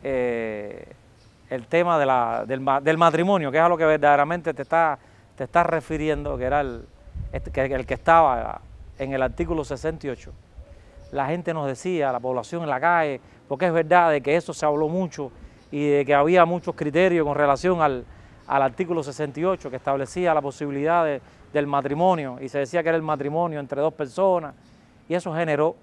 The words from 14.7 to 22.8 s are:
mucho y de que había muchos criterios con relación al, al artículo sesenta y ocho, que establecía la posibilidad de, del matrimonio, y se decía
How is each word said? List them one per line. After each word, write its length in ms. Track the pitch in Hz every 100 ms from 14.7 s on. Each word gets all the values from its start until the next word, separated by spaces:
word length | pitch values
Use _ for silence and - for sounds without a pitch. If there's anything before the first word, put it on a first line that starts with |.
| 147 156
mucho 420 | 175 185 - 139 - - - -
y 160 | 147 147
de 180 | 143
que 100 | 139
había 300 | 143 147 180
muchos 300 | 170 175 165
criterios 500 | - 151 147 185 175
con 120 | 147 143
relación 440 | 143 139 180 180
al, 240 | 156 127 120 - - - -
al 140 | 135
artículo 420 | 135 120 175 170
sesenta 340 | 139 135 151 135
y 60 |
ocho, 260 | 175 185 147
que 60 | 127
establecía 580 | - 139 135 - 180
la 60 | 156
posibilidad 640 | 139 131 147 139 147 170
de, 160 | 160 139 - - -
del 140 | 151 143
matrimonio, 720 | 143 139 147 180 175 139 127
y 80 | 135
se 100 | 143
decía 240 | 135 175